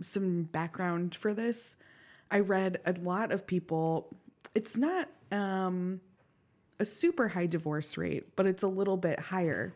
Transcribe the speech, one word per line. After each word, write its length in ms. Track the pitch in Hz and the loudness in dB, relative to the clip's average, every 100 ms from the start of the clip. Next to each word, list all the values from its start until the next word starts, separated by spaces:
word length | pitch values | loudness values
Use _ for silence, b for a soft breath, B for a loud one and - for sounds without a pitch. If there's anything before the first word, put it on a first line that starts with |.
some 420 | 165 202 190 175 | -2 0 0 0
background 720 | 160 160 165 175 180 170 175 - | 0 -2 -2 -2 -2 0 -2 -2
for 180 | 214 | -2
this, 440 | 208 233 233 - - b b b b b | 0 -2 0 -4 -6 b b b b b
I 100 | 202 | 2
read 420 | 196 190 190 180 - | 4 4 2 0 -2
a 80 | |
lot 380 | 180 175 185 226 | -2 0 0 0
of 140 | 190 - | -2 0
people, 720 | 180 175 160 160 160 - - - _ - 226 | -2 0 2 2 0 -2 -14 -20 _ -4 -2
it's 200 | - 226 | 0 0
not, 320 | 302 370 - - - | 2 0 -4 -10 -6
um, 720 | 202 196 190 185 180 180 185 - _ _ _ _ _ _ - | -2 0 0 0 0 -2 -4 -10 _ _ _ _ _ _ -2
a 60 | 208 | 0
super 420 | - 339 339 214 | 2 2 2 0
high 180 | 180 175 | 0 0
divorce 500 | 165 160 151 - - | 0 -2 -2 -2 -2
rate, 400 | 170 - - - | -2 -4 -4 2
but 120 | 190 | 2
it's 160 | 185 | 2
a 40 | 196 | 0
little 300 | 190 196 185 | 2 0 2
bit 220 | 175 - | 0 -2
higher. 560 | - 185 165 98 147 | -2 0 0 0 -4